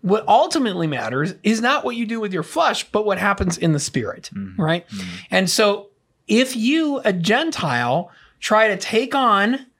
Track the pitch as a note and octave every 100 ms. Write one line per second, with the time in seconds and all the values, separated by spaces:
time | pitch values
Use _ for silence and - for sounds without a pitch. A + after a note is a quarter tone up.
0 | G3 G#3+ G#3+ A3 E4 E4 B3 F3+ E3 C3+
1 | A2 B2+ E3 - G#3+ A3 A#3+ C#4+ B3 A#3
2 | A3+ A3+ G#3 F#3 D#3 - D#4 A3 - G#3
3 | G#3+ F#3 G3+ G3 F#3 E3+ E3+ D3 - C3+
4 | G#2 - - G2+ G2 F2+ D#3+ E3+ E3+ G2
5 | F#2 - - F#3 F#3 - G#3 G#3 - _
6 | _ _ - G#3+ B3+ B3 A3 D#4+ D#4 C#4
7 | A3+ F#3 E3 A#3 E4 - D#3 B2 A#2+ C3+
8 | F3+ - _ _ - G#3+ A3 F#3+ - A3+
9 | C4+ C#4 B3 G3+ G#3 C4+ C4+ _